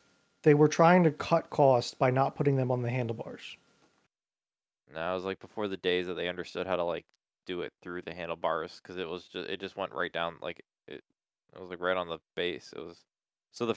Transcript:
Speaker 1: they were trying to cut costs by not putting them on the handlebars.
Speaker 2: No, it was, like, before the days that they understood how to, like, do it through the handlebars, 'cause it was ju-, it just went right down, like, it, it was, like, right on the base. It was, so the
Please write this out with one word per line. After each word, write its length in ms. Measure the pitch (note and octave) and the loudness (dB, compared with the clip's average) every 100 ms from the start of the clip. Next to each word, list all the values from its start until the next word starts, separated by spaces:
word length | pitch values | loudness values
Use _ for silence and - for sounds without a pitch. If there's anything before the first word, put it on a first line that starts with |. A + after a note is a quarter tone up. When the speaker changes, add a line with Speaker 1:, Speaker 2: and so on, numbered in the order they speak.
| _ _ _ _ | _ _ _ _
Speaker 1:
they 120 | D#3 | 6
were 140 | D3 D3+ | 6 6
trying 360 | - E3 F#3 | 6 6 8
to 60 | E3 | 6
cut 400 | C#3 - E3 - | 2 0 0 0
costs 440 | - C#3 B2 - | 4 6 6 2
by 160 | - C3 | 0 2
not 260 | B2+ C#3 - | 4 0 0
putting 200 | C#3+ C3+ | 0 2
them 140 | B2+ | 0
on 120 | B2+ | -2
the 80 | A#2+ | -2
handlebars. 680 | B2+ A2+ A2 - - - - _ _ _ _ _ _ _ _ _ _ _ _ _ | -2 -4 -6 -10 -14 -16 -20 _ _ _ _ _ _ _ _ _ _ _ _ _
Speaker 2:
No, 200 | D2+ E2 | -6 -4
it 40 | |
was, 100 | F#2 | -4
like, 140 | F#2+ F#2+ | -4 -8
before 300 | F#2+ - G#2 | -10 -6 -4
the 80 | F#2+ | -2
days 300 | F2+ F2+ F2+ | 0 0 0
that 80 | |
they 140 | E2+ F2 | -4 -4
understood 380 | F2+ F2 F2+ F2+ | -6 -8 -6 -2
how 100 | F2 | 0
to, 80 | |
like, 220 | E2+ D#2+ - _ _ _ - | -2 -4 -8 _ _ _ -10
do 140 | F2+ | -8
it 100 | D2+ - | -8 -10
through 200 | F2+ F2 | -12 -10
the 120 | E2+ | -10
handlebars, 640 | F2 E2+ E2 E2 D#2+ E2+ - | -10 -8 -4 -2 -2 -4 -12
'cause 160 | - F2+ | -14 -10
it 120 | E2 | -8
was 200 | F2+ - | -8 -10
ju-, 120 | F#2 | -10
it 180 | - F#2 | -8 -8
just 160 | G2 - | -8 -8
went 160 | F#2+ | -6
right 200 | C#2 F2 | -4 -6
down, 260 | E2 E2+ D#2+ | -4 -6 -6
like, 240 | E2+ E2+ - _ - | -10 -12 -16 _ -18
it, 180 | - _ _ _ _ _ | -18 _ _ _ _ _
it 60 | - | -16
was, 80 | F2+ | -14
like, 100 | F2 | -4
right 160 | F2+ F#2 | -2 0
on 120 | F2 | -2
the 120 | E2 _ | -8 _
base. 380 | - F2 D2 - | -6 -4 -6 -12
It 60 | - | -14
was, 240 | E2 E2+ _ _ _ _ _ | -14 -16 _ _ _ _ _
so 140 | - | -4
the 80 | A#2 | -4